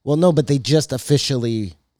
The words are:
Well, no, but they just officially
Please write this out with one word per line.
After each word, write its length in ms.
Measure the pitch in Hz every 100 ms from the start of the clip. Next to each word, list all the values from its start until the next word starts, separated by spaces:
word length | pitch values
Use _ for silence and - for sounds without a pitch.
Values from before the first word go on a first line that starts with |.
Well, 140 | 135 151
no, 160 | 180
but 140 | 156 143
they 120 | 139
just 320 | 117 151 -
officially 840 | 127 - 143 - 127 117 110 98 - _